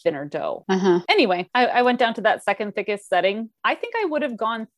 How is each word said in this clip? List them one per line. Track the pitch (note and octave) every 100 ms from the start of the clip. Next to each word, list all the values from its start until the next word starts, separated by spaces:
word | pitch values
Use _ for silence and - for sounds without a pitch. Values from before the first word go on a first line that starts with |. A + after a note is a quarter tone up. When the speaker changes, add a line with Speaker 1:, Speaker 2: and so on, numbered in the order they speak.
Speaker 1:
thinner | E3+ D3+
dough. | D3 D3 D2+ - -
Speaker 2:
Uh-huh. | F#3+ F#3+ F3 F3+
Speaker 1:
Anyway, | G#4 A#3 F3+ F3+
I, | B3 A#3+
I | A#3+
went | B3 B3
down | A#3
to | A#3
that | F#3+ -
second | - G3+ G#3
thickest | G#3+ G3 G3+ -
setting. | F#3 F#3 G#3 A3+ _
I | A3 D#4
think | A#4+ A#4
I | G4
would | D4+
have | C#4+ A3+
gone | A3+ A3+ A3